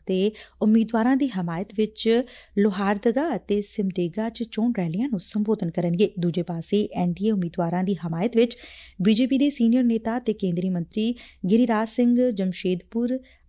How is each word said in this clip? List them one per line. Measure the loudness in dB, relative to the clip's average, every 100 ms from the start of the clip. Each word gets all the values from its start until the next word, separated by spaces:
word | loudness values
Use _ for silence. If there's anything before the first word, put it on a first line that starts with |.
| -4
ਦੇ | 0 0 -2 -14 -2
ਉਮੀਦਵਾਰਾਂ | 4 4 2 0 2 2
ਦੀ | 0
ਹਮਾਇਤ | -2 -4 -6 -6 -2
ਵਿੱਚ | -2 -2 0 0 0 -10 -6 0
ਲੋਹਾਰਦਗਾ | 2 2 0 0 0 0 0 -2
ਅਤੇ | -2 -4
ਸਿਮਡੇਗਾ | -2 -4 -2 -2 -4 -2 -6
'ਚ | -6 -6
ਚੋਣ | -2 -2 0
ਰੈਲੀਆਂ | -2 -2 -2
ਨੂੰ | -4
ਸੰਬੋਧਨ | -4 -2 0 0 -2
ਕਰਨਗੇ। | -2 0 2 0 0
ਦੂਜੇ | -2 0
ਪਾਸੇ | -4 -6 -2 -2 0
ਐਨ | -2 -2
ਡੀ | 0 0
ਏ |
ਉਮੀਦਵਾਰਾਂ | 0 -2 -2 -2 0
ਦੀ | -2
ਹਮਾਇਤ | -2 -4 -2 0 2
ਵਿੱਚ | 2 0 -18 -20 -14 -2
ਬੀਜੇਪੀ | 2 4 2 2
ਦੇ | 2
ਸੀਨੀਅਰ | 2 2 4
ਨੇਤਾ | 2 0 -2 -4
ਤੇ | -4
ਕੇਂਦਰੀ | -2 -2 0 -2
ਮੰਤਰੀ | -2 -4 -2 -2 -4 -10 -6 2
ਗਿਰੀਰਾਜ | 4 4 0 -2
ਸਿੰਘ | 0 2 4 2
ਜਮਸ਼ੇਦਪੁਰ | 0 -2 -2 -4 -4 -4 -4 -2 -4 -8 _